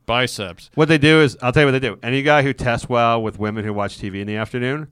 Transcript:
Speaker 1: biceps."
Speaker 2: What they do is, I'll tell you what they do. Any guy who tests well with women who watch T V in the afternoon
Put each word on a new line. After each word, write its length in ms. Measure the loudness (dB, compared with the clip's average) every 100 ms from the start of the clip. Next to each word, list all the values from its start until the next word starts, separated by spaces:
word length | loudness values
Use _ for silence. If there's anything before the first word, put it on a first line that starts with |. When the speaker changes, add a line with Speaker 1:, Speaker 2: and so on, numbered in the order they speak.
| -4
Speaker 1:
biceps." 640 | -2 -2 -4 -10 -12 -6 0
Speaker 2:
What 120 | 2
they 100 | 4
do 220 | 6 6
is, 160 | 4 0
I'll 100 | 0
tell 120 | 2
you 40 | 4
what 40 |
they 80 | 2
do. 180 | -2 -6
Any 180 | -4 -2
guy 220 | 2 2
who 100 | 2
tests 340 | -2 -2 -4 -2
well 340 | 0 2 0
with 180 | -2 -4
women 260 | -6 -4 -6
who 80 |
watch 240 | -4 -6 -8
T 120 | -10
V 120 | -8
in 60 | -6
the 100 | -6
afternoon 500 | -6 -6 -4 -6 -10